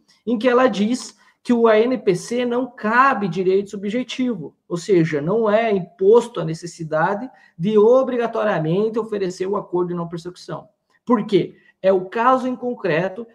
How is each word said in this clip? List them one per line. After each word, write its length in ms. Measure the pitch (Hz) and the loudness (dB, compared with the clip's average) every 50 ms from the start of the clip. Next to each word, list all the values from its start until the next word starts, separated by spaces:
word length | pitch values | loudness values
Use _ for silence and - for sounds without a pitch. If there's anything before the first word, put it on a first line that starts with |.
| _ _ _ _ - | _ _ _ _ -6
em 140 | 214 247 | -4 -4
que 100 | 214 240 | 0 0
ela 200 | 247 240 247 262 | 2 2 4 4
diz 500 | 240 196 185 208 220 254 254 - - - _ _ _ _ _ | 2 2 0 -2 -2 -2 -4 -6 -14 -20 _ _ _ _ _
que 100 | _ - | _ 0
o 160 | 240 233 233 | 2 4 4
A 120 | 226 214 214 | 4 6 4
N 180 | 233 254 254 | 4 2 0
P 160 | - - 202 180 | -2 0 0 0
C 320 | 175 - - 240 247 247 | -2 -2 -6 -4 -4 -2
não 220 | 240 233 247 262 | -2 -2 -4 -4
cabe 600 | 254 - - 208 214 226 247 269 269 254 202 202 | -6 -10 -6 -4 0 2 4 4 4 2 0 -4
direito 440 | 175 160 190 185 185 190 196 202 196 | -4 -4 -2 0 2 2 0 0 -2
subjetivo, 840 | - 196 190 208 208 254 247 - - - 254 247 226 170 143 - _ _ _ | -10 -8 -8 -4 -4 -4 -6 -6 -6 -6 -4 -4 -4 -6 -10 -14 _ _ _
ou 100 | - 175 | -10 -8
seja, 420 | 165 - - 196 170 165 160 156 143 | -8 -2 2 2 2 2 2 -2 -4
não 300 | 147 170 202 233 226 208 | -2 -2 -2 0 0 2
é 220 | 208 220 233 226 | 2 2 2 2
imposto 680 | 202 190 - - _ - 190 196 226 240 226 - - 175 | -2 -2 -4 -6 _ 0 4 6 6 6 4 2 -8 -6
a 60 | 165 | -6
necessidade 840 | 160 165 165 175 165 - - 165 151 151 156 165 190 208 208 254 269 - _ _ _ _ | -6 -6 -8 -10 -16 -12 -12 -8 -4 -2 0 0 0 -2 -4 -8 -12 -14 _ _ _ _
de 220 | - 165 214 214 208 | -4 -2 2 4 6
obrigatoriamente 1200 | 208 226 254 262 254 240 247 233 233 226 226 220 214 214 190 160 156 156 170 196 214 226 220 233 | 8 8 6 6 4 2 -2 -2 -2 -2 -2 -2 -2 0 0 0 0 0 0 0 0 0 -2 -4
oferecer 480 | 220 226 208 202 190 180 180 - 185 | -6 -4 -4 -4 -4 -6 -4 -6 -6
o 100 | 190 202 | -4 -4
acordo 320 | 196 190 - 175 180 180 175 | -6 -6 -4 -4 -4 -2 -2
de 60 | 175 | -4
não 120 | 175 165 | -6 -8
persecução. 600 | 160 175 165 - 180 180 - - - 156 139 - _ _ _ _ _ _ _ - | -8 -10 -12 -12 -14 -16 -16 -14 -14 -14 -14 -14 _ _ _ _ _ _ _ -2
Por 220 | - 247 214 185 | 0 0 0 0
quê? 300 | - 202 170 - - - _ _ _ _ - | 2 0 0 0 0 -8 _ _ _ _ -2
É 100 | - 190 | 0 2
o 140 | 196 185 185 | 2 2 -2
caso 420 | - - 226 233 254 262 254 240 | -4 -4 0 2 2 2 2 0
em 80 | 254 254 | -4 -6
concreto 720 | - 247 247 240 240 - 175 151 160 185 190 185 233 233 - _ | -6 -6 -8 -8 -4 -2 -2 0 0 -2 -4 -6 -10 -14 -16 _